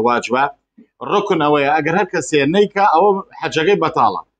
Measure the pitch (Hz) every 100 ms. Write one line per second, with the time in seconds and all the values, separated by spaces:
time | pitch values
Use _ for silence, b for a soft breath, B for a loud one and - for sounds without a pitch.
0 | 117 120 107 123 143 - _ _ _ -
1 | 123 196 202 175 147 147 139 156 151 175
2 | - 175 - 151 139 190 202 202 196 160
3 | 202 196 - - 160 135 160 196 160 147
4 | 120 87 - _